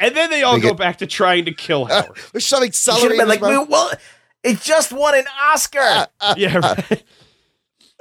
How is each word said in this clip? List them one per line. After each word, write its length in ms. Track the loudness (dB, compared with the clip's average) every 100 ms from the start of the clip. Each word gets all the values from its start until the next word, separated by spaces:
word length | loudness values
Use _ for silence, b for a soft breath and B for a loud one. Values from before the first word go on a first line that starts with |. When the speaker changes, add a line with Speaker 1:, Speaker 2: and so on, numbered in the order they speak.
Speaker 1:
And 120 | 0
then 140 | 0 0
they 140 | 2
all 140 | 2 2
Speaker 2:
Bigot. 140 | 2
Speaker 1:
go 20 | 0
back 220 | -4 -4
to 80 | -10
trying 400 | -2 0 0 -2
to 60 |
kill 300 | -10 -4 -2
Speaker 2:
<laughs> 20 | 0
Speaker 1:
Howard. 320 | -2 -2 B B
Speaker 2:
They're 80 | -6
shoving 240 | -2 0 0
Speaker 3:
You 40 |
Speaker 2:
celery 280 | 0 0 2
Speaker 3:
should've 120 | 2
Speaker 2:
in 60 | 2
Speaker 3:
been 60 | 2
Speaker 2:
his 100 | 2
Speaker 3:
like, 100 | 2
Speaker 2:
mouth. 140 | 0 2
Speaker 3:
"We, 40 |
well, 200 | 0 0 -6 b b b b
it 160 | -2 -2
just 320 | 0 0 0
won 240 | -2 2 2
an 80 | 0 -2 0
Oscar." 580 | 0 -2 0 2 2 -2 _
Speaker 2:
<laughs> 160 | -4 0
Speaker 1:
Yeah, 220 | 0 0
right. 440 | 0 -2 -2 -6 _ b b b b b _ _ _ _